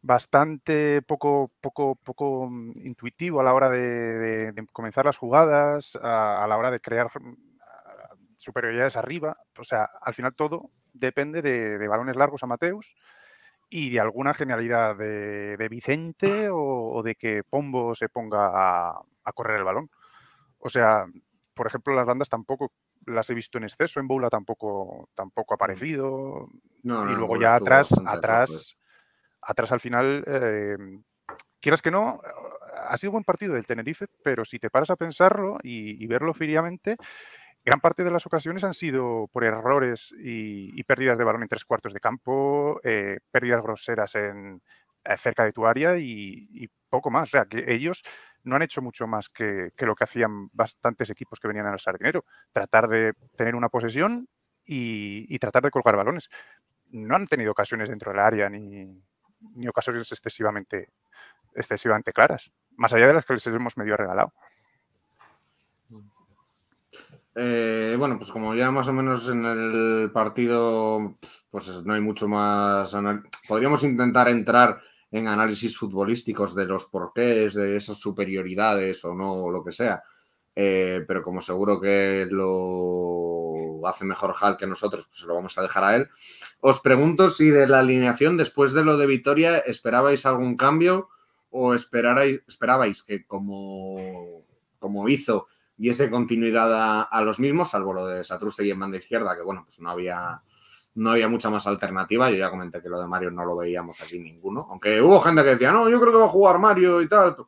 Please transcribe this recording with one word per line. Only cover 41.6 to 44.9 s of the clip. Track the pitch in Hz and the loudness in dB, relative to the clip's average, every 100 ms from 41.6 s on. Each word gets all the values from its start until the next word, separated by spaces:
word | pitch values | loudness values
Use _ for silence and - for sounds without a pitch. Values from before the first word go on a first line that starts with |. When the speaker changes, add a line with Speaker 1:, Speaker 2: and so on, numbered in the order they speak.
| - | -4
Speaker 1:
cuartos | 113 107 | -4 -4
de | 98 | -4
campo, | 120 127 - 135 139 147 147 - | -4 -4 -4 -2 0 0 -2 -4
eh, | 123 107 101 98 _ | -4 -4 -4 -8 _
pérdidas | 127 123 120 | -2 2 0
groseras | 110 107 - 113 104 107 | -2 -8 -6 -4 -2 -4
en, | 104 101 98 92 _ _ _ | -6 -8 -16 -18 _ _ _